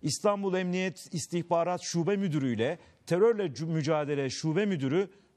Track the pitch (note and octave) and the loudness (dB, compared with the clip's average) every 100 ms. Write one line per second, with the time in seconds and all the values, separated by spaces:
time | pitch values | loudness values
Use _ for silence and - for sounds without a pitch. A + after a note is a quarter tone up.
0 | D#3 - G#3 G3+ G3 F#3 F3+ F3+ F#3 - | -4 0 0 2 0 0 0 0 -2 -4
1 | - E3 - F3 - E3+ E3+ F3+ - E3+ | -10 -8 -4 -4 0 0 2 -2 -2 -2
2 | E3 G3+ G3 D3 C3 A2 B2 F3 - _ | 0 0 0 0 0 0 0 -2 -10 _
3 | - E3+ A3+ G#3+ F#3 A#2 D#3+ D#3+ D3+ D#3 | -2 4 4 4 -2 -4 -2 -2 2 0
4 | D3 C#3+ C3+ - D#3+ D#3 G#3 F3 C3 E3+ | 2 0 -2 -2 -2 0 0 0 0 0
5 | G3 - _ | 0 -6 _